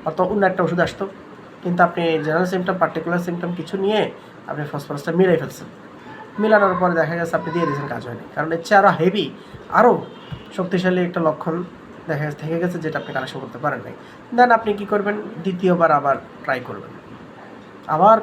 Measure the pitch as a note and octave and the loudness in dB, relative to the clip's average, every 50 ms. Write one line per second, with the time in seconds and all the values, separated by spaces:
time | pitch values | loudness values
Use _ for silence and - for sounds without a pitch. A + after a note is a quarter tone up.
0 | - D#3+ D#3 - F#3 F3+ G#3+ G#3 G3 F#3 F#3 F#3+ F3 - F3 F3 E3 - - - | -8 -6 -2 0 0 0 2 2 2 2 2 2 0 0 2 2 0 0 -2 -6
1 | G3 G3+ - - - - - - - - - - - F3+ F3 F3 F3+ E3+ - F3+ | -10 -10 -10 -14 -20 -20 -20 -20 -20 -20 -18 -8 -4 -2 2 4 4 2 2 0
2 | E3+ E3 D#3+ D#3 D3 D#3 D#3 E3+ F3+ F3+ F#3+ F3+ F3+ G3 F#3 F3+ E3 D#3 - E3 | 0 2 2 2 0 0 2 2 2 2 0 -2 0 0 0 0 0 0 0 -2
3 | D#3+ E3+ F3 F3+ F3 F#3 E3+ E3+ F3 E3+ F3 F3 D3+ - - F#3+ F#3+ G3+ A3 G#3 | -4 -2 -2 -2 -2 -2 -6 -4 -4 -6 -6 -6 -8 -6 -4 -2 0 0 2 2
4 | E3 - - - - - - - - - C#3 D3 D3 D3 - C#3+ - - D3 C#3+ | 0 0 -4 -10 -18 -20 -20 -18 -12 -10 -8 -8 -8 -6 -8 -10 -8 -8 -10 -8
5 | - E3+ E3 F3 F#3+ F#3 E3+ - C3+ - - - - - - - - - - - | -6 -2 2 4 4 4 4 2 0 -4 -10 -12 -16 -18 -18 -20 -20 -20 -20 -20
6 | - - - - - - - - G#3 A3 A3 G#3 G3+ F#3+ F3+ F3 F#3 F3 E3+ E3 | -18 -18 -18 -18 -18 -14 -6 -2 2 4 6 6 6 4 2 2 2 2 2 2
7 | D#3 D3 E3+ E3+ E3+ E3 - E3 F3 E3+ D#3 F3 E3 D3 C#3 C#3 C#3 C#3 B2 A#2 | 0 0 0 -4 -4 -2 -2 -4 -4 -2 -2 -2 0 0 -2 -4 -4 -6 -8 -8
8 | A#2 A#2+ A#2 G#2+ - - - D3 D3+ D#3+ E3 E3+ E3+ - G#3 G3 G3 G3 E3+ C#3+ | -8 -10 -12 -12 -14 -12 -6 -4 -4 -2 -2 -4 0 4 6 8 8 6 6 6
9 | E3 F#3 F#3+ G#3 D#3+ C3 - - - - - - - - - F3 A3+ B3 G3 - | 2 2 2 2 -2 -4 -6 -12 -18 -18 -18 -18 -10 -2 2 4 6 6 4 4
10 | - - - - - - - - - - - - F3+ F3+ G3 F3+ F3+ F#3 F3+ F3+ | -2 -8 -14 -18 -16 -16 -16 -16 -16 -14 -6 -6 -4 -2 0 0 2 2 2 2
11 | F3+ F3 F3+ F3+ E3 D#3 D3+ - - E3+ D#3+ F3 F3+ - - - - - - - | 0 0 0 0 0 0 0 0 -4 -4 -4 -4 -6 -8 -12 -18 -20 -20 -18 -16
12 | - - D#3 C#3+ D3+ D3+ D3 - D#3 D#3 E3 E3+ F3+ F3 F3 E3+ D3+ D3+ C#3+ C#3 | -8 -6 -4 -4 -4 -4 -6 -8 -6 -4 -2 -2 -2 -2 -2 -2 -6 -4 -4 -6
13 | - - C3+ C3 C3 B2+ - C3+ C3 A#2+ - B2 D3 D3 C3+ A#2 - - - - | -6 -4 -6 -6 -6 -6 -8 -10 -12 -12 -10 -4 -4 -4 -4 -4 -8 -12 -14 -16
14 | - - - - - - A#3+ A#3+ B3 B3 A#3 A3 - G#3+ G3+ G3+ G3+ G3+ G#3+ G#3 | -18 -20 -20 -20 -14 -6 2 4 6 6 6 4 4 0 -2 -2 -2 -2 -2 0
15 | G3 G#3 G#3 G#3+ - - - D#3 - F#3+ F3+ F3+ G3 F#3 F3 F3 E3 D#3+ D3+ C#3+ | 0 0 -4 -4 -6 -10 -10 -6 -4 -4 -4 0 2 2 4 4 4 4 4 4
16 | C#3 C#3 C3+ B2 - - - - - - C3+ B2+ B2 - A2 G2+ - - - - | 2 0 -2 -2 -4 -14 -18 -14 -6 -6 -6 -6 -6 -8 -12 -12 -12 -14 -16 -18
17 | - - - - - - - - - - - - - - - - - - D#3 D#3 | -18 -18 -20 -20 -20 -20 -20 -20 -20 -20 -20 -20 -20 -20 -20 -16 -6 -4 2 6
18 | F3+ G#3+ A3+ A3 | 8 8 8 6